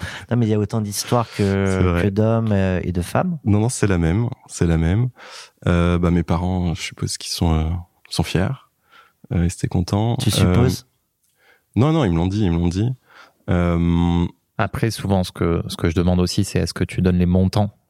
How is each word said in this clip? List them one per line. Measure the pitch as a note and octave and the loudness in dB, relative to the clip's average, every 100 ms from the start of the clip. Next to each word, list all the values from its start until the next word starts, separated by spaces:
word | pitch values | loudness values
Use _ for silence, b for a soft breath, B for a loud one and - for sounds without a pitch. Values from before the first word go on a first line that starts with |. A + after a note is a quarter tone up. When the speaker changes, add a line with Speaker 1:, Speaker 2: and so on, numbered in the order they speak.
| B B B | B B B
Speaker 1:
Non, | A#2+ | 0
mais | A2 | 2
il | |
y | G#2+ | 2
a | |
autant | G2+ A#2 | 0 -2
d'histoires | G#2 G2+ - B2 A2+ - | -4 -4 0 0 0 0
que, | G2 G2 G2 | 2 2 2
Speaker 2:
C'est | F#2+ | 2
vrai. | F2+ E2+ | 2 2
Speaker 1:
que | G2+ | 0
d'hommes, | G2 A2 A2+ A2+ | 2 2 2 2
euh, | G2+ F#2+ F#2 | 2 2 0
et | - | -2
de | F2+ | -4
femmes. | F2 B2 F3+ E3 - | -2 -2 -2 -2 0
Speaker 2:
Non, | G#2 | 2
non, | A2+ | 2
c'est | - G#2 | 0 0
la | F2 | 2
même, | E2 F#2+ A#2 - - | 2 2 -2 -6 -12
c'est | - E2+ | -2 0
la | E2 | 2
même. | E2 G2 B2 - B B B B F#2 | 2 2 0 -4 B B B B 0
Euh, | F2 E2+ F2 | 2 2 2
bah, | F2 | 2
mes | F2 | 2
parents, | E2+ E2+ F2+ F#2 F2 | 0 -2 0 -2 -2
je | D#2+ | -4
suppose | - - G2 - | -8 -8 -8 -8
qu'ils | - | -8
sont, | - F2 | -2 0
euh, | D#2+ D#2+ F2 F2 _ - | 2 0 -4 -8 _ -10
sont | - | -4
fiers, | - - G2 C3+ _ _ b b b b - | -2 -2 -2 -6 _ _ b b b b -4
euh, | F#2 F2 | 0 0
ils | |
étaient | - - | -2 -4
contents. | F#2+ F2 G2+ A2+ A#2+ | -2 0 0 0 0
Speaker 1:
Tu | - | 0
Speaker 2:
Euh, | |
Speaker 1:
supposes ? | - - F#2 F2+ F2+ - _ _ _ _ _ b b b G2+ | 2 2 4 2 0 -8 _ _ _ _ _ b b b 0
Speaker 2:
non, | D3 | 2
non, | D#3+ G#2+ | 2 2
ils | |
me | E2 | 2
l'ont | F2+ | 0
dit, | G2+ F#2+ | 0 0
ils | |
me | E2+ | 0
l'ont | F2 | 0
dit. | F2+ A#2+ C3 B B B B - | 0 -2 -4 B B B B -2
Euh, | F2+ F2 E2+ E2+ E2+ F2 F2 E2+ - _ - | 0 2 2 2 2 2 2 0 -6 _ -6
Speaker 3:
Après, | G2 - A2+ | -6 -4 -4
souvent, | - G2 F#2+ | -4 -2 -2
ce | F2+ | -2
que, | - E2+ F2 - | -4 -2 -2 -4
ce | - | -4
que | F2 | -2
je | E2 | 0
demande | F2 F2+ | 0 2
aussi, | F2+ - | 0 -2
c'est | G2 F#2+ | -2 -2
est-ce | E2 | -4
que | - | -4
tu | F2+ - | -6 0
donnes | F2+ F2+ | 0 2
les | F2 | 2
montants | F#2 F#2 G#2 G#2 - _ | 2 2 0 -2 -6 _